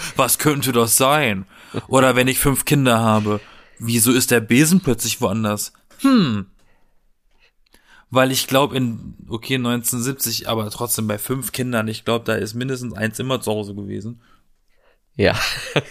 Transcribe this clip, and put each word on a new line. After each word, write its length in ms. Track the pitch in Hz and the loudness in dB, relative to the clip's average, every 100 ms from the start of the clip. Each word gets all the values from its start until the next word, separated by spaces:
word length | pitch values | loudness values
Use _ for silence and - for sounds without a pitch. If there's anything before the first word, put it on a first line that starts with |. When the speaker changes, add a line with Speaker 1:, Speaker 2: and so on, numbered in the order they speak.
| - | -2
Speaker 1:
<laughs> 100 | - | 0
was 220 | 123 - | 0 2
könnte 340 | 151 143 131 | 0 0 2
das 240 | 120 117 - | 2 2 4
sein? 480 | 135 151 127 98 98 - - 117 - | 4 2 0 -2 -8 -18 -12 -10 0
Oder 300 | 131 131 123 | 4 6 4
wenn 100 | 127 | 2
ich 120 | 127 | 2
fünf 260 | 143 131 - | 0 0 2
Kinder 340 | 143 131 113 | 2 4 4
habe, 400 | 113 110 104 104 - - - - | 4 4 2 -2 -6 -20 -20 -10
wieso 340 | 117 117 113 | -2 0 4
ist 200 | 131 - | 2 4
der 100 | 120 | 2
Besen 400 | 107 120 156 185 | 4 4 6 4
plötzlich 400 | - 117 117 - | 2 -2 -2 -2
woanders? 500 | 98 107 107 104 - _ _ - | -2 0 -2 -4 -8 _ _ -2
Hm. 460 | 269 247 151 104 92 _ _ _ _ _ _ _ _ _ _ _ _ _ _ _ _ | 2 4 2 -2 -6 _ _ _ _ _ _ _ _ _ _ _ _ _ _ _ _
Weil 220 | 123 131 | 2 2
ich 160 | 131 - | 2 0
glaub 260 | 135 143 | 2 2
in, 400 | 131 123 113 71 - - | 0 -4 -4 -12 -16 -12
okay, 300 | 110 - 131 | -10 -4 -2
neunzehnhundertsiebzig, 920 | 120 120 117 123 123 135 117 113 - | -2 -2 -2 -4 -4 -4 -6 -6 -4
aber 200 | 113 104 | -4 -4
trotzdem 360 | - 120 - 107 | -6 -4 -4 -2
bei 120 | 104 | -4
fünf 320 | - 135 - | -4 -6 -6
Kindern, 360 | - 127 117 110 | -6 -4 -2 -4
ich 160 | 110 - | -6 -4
glaub, 200 | 117 117 | -4 -2
da 80 | |
ist 220 | 107 98 113 | -4 -4 -6
mindestens 380 | 131 127 120 | -6 -6 -8
eins 260 | - 110 113 | -6 -6 -4
immer 200 | 127 123 | -4 -4
zu 120 | - | -2
Hause 240 | 107 101 101 | -4 -6 -10
gewesen. 460 | 98 101 107 117 _ _ _ _ _ _ _ _ _ - | -10 -10 -10 -14 _ _ _ _ _ _ _ _ _ 0
Speaker 2:
Ja. 200 | 98 - - - - - - | 0 2 -4 -6 -6 -6 -6